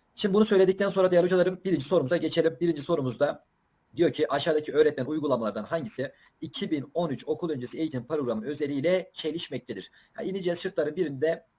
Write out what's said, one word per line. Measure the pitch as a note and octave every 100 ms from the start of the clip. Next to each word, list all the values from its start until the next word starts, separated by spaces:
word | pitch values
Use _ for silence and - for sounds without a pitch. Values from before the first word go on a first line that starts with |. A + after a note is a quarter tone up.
| _ -
Şimdi | G#3
bunu | G3 G#3+
söyledikten | G3 F#3+ F#3+ G3
sonra | F#3+ F#3
değerli | F3+ F3
hocalarım | F#3 F3+ F#3 F#3+
birinci | D#3+ C3+
sorumuza | F3+ C3 F3
geçelim. | D#3 E3 D#3+ D#3+
Birinci | F3 D3+
sorumuzda | C#3 E3 C3 A2 - - _ _ _ _ _ A2+
diyor | F#3+
ki | - A3+
aşağıdaki | C#3+ D#3 D#3 D3+
öğretmen | D3 D3+ C#3+ B2+
uygulamalardan | D#3 C#3+ B2 A2 G#2
hangisi | G#2 E3 A#2+ - C3+ - _ _
iki | D#3+ - G3
bin | D3+ B2
on | - E3+
üç | B2 -
okul | D3+ E3+
öncesi | C#3+ B2 -
eğitim | D#3+ C3 A#2
programı | D#3 B2 A2 A2
özeliyle | C#3+ D3 C#3+ D3+ F#3 F3+
çelişmektedir? | - D#3+ D#3+ - C3 - G2+ - _ _
Ha, | -
ineceğiz | C#3+ F#3+ F3 E3+
şıkların | F#3+ F#3 D3 D3+
birinde | E3 C#3 D3+ E3+ -